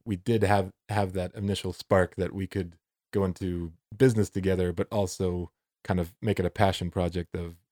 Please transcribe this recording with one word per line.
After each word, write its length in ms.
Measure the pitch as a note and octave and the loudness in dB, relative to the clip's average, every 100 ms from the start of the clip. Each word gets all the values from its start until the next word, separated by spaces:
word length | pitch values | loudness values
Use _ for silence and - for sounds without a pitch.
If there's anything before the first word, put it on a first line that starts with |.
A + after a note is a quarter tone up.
we 120 | - F#2+ | -6 -4
did 260 | G2+ A2+ | 0 2
have, 280 | F#2+ G2+ F#2+ - - | 4 4 0 -6 -4
have 240 | G#2 G2 | -2 -2
that 200 | F#2 F2+ A2 | -2 -6 -4
initial 360 | G2+ G2 F#2+ | -2 -2 -4
spark 420 | - - G2 F2+ - | -8 4 4 4 0
that 160 | F2 | -4
we 140 | G2 F#2+ | -4 -6
could 240 | G2+ F2 E2+ _ _ _ | -4 -6 -10 _ _ _
go 120 | G#2 | -2
into 480 | F#2+ F2 F#2+ F2 E2+ D#2+ _ G#2 | 0 -2 -4 -4 -6 -12 _ 2
business 340 | C3 A2 G2 | 4 4 2
together, 420 | G2+ F#2 F#2 F2+ | 0 0 2 0
but 160 | E2+ G2 | -2 -4
also 600 | A2 F#2+ - F#2 F2+ F2 _ _ _ | -2 -2 -2 -2 -2 -6 _ _ _
kind 160 | - F2+ | -2 -2
of 140 | F2 - | -2 -4
make 180 | A2 G2 | -2 0
it 60 | F2+ | 0
a 40 | |
passion 400 | - G2 F#2+ F2 | 2 0 0 -4
project 460 | F#2+ F2 F2 E2+ F2 | -2 -2 -2 -6 -8
of 180 | E2+ E2+ _ | -10 -12 _